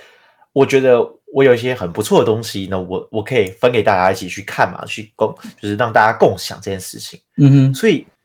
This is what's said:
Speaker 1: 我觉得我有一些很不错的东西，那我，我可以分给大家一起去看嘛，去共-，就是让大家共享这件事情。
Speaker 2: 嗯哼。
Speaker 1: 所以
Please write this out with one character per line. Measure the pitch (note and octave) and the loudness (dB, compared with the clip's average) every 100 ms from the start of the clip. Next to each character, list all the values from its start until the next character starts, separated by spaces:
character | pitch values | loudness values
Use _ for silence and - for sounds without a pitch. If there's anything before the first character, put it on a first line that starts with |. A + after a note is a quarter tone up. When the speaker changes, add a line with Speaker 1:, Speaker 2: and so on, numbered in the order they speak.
| - _ _ _ _ | -20 _ _ _ _
Speaker 1:
我 | C3+ | 0
觉 | C3 C3+ | 2 2
得 | C3 A#2+ - - - | 4 2 2 -8 -6
我 | C#3 | 2
有 | C3+ | 4
一 | A#2 | 4
些 | B2 | 0
很 | B2+ F2 | -6 -6
不 | E2 | -6
错 | G#2+ F#3+ | 0 2
的 | |
东 | A#2 A2 | 2 0
西， | A2 G2+ F#2 | -4 -10 -6
那 | F#2+ | -8
我， | F2+ F#2 - | -6 -8 -8
我 | A2 | -8
可 | G2+ B2+ | -4 -2
以 | F#2 | -2
分 | - B2 | 0 0
给 | A#2+ | 2
大 | G#2+ | 2
家 | F#2+ F#2 | 2 2
一 | |
起 | F#2+ F2+ | -2 -6
去 | - | -12
看 | G2+ - G#2+ | -8 -2 -2
嘛， | - - | -4 -12
去 | - G#2 - | -14 -12 -4
共-， | A#2 - A3 - | -4 -4 -20 -12
就 | G#2 | -6
是 | |
让 | G#2 A2+ | -4 0
大 | A#2 | 2
家 | A2 A2 | 2 2
共 | D#3+ F#2+ | 0 0
享 | - - | -8 -12
这 | - | -10
件 | F#2+ | -10
事 | - A#1 | -12 -16
情。 | - - _ - | -18 -20 _ 2
Speaker 2:
嗯 | C#3+ | 4
哼。 | C#3 C3+ | 6 4
Speaker 1:
所 | B2+ A3 | 2 0
以 | D#3+ - _ | 0 -4 _